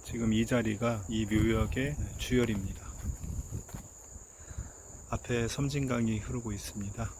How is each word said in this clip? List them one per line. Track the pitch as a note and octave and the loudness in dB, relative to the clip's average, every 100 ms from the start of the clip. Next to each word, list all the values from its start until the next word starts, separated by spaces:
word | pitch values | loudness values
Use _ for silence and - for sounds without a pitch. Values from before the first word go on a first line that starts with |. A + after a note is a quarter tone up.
지금 | - A#2+ A2+ | -4 2 4
이 | A2 | 6
자리가 | A2+ B2 A2 G#2 A#2 A2+ G2+ | 6 4 4 2 2 0 0
이 | A2 G#2 | 0 4
묘역의 | G#2+ A2 A2 A2 C3 C#3 D3 - - | 6 6 4 2 2 0 -2 -4 -4
주열입니다. | - B2+ A2+ G2+ G2 - - - - - - - - - - - - - - - - - - - - - - - - | 2 4 4 2 -2 -6 -10 -6 -6 -4 -6 -6 -6 -8 -8 -12 -12 -16 -16 -16 -18 -18 -12 -10 -10 -12 -18 -16 -6
앞에 | A2+ - A#2+ A2+ | -6 0 0 2
섬진강이 | - C#3 C#3+ C3+ A#2+ A2+ A2 | 0 0 0 2 2 4 2
흐르고 | G2+ B2 A2+ | -2 -4 -2
있습니다. | G2+ - G#2 G2+ G2+ G#2+ | -4 -6 -6 -6 -4 -6